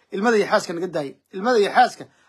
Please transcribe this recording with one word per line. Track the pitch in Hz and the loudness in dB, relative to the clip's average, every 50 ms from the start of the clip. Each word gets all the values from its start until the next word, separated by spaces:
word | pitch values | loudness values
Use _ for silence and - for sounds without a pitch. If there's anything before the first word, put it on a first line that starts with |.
| _ - | _ -10
ilmada | - 190 208 240 233 208 | -6 -2 0 2 2 2
iyo | 196 | 2
xaaska | - 208 208 - - 170 | 2 0 0 0 -2 -8
naga | 170 180 | -6 -6
daayay. | 180 160 165 143 135 - _ _ _ - | -6 -6 -6 -6 -6 -10 _ _ _ -10
Ilmada | 190 196 247 254 220 | -4 -2 0 2 2
iyo | 202 175 - | 2 2 4
xaaska | 214 247 208 - - 143 - _ _ _ | 4 4 4 2 -8 -20 -20 _ _ _